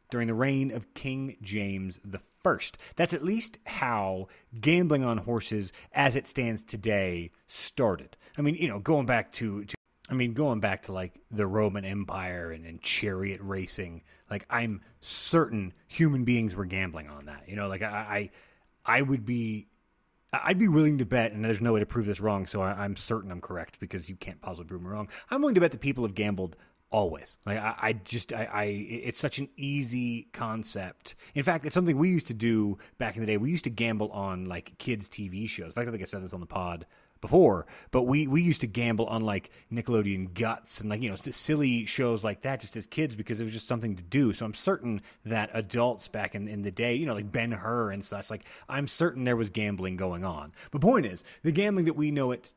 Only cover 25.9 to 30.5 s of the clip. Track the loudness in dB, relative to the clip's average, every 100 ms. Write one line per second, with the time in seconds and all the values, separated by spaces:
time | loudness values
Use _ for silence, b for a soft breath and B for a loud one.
25.9 | 0 0 0 0 0 -4 -8 b b -2
26.9 | 2 2 0 -10 -10 -4 -2 -2 0 0
27.9 | 0 -2 -4 -4 -4 -2 0 0 -2 -6
28.9 | -6 -6 -2 -2 -2 -6 -6 -4 -2 0
29.9 | 0 -2 -4 -8 -6 -4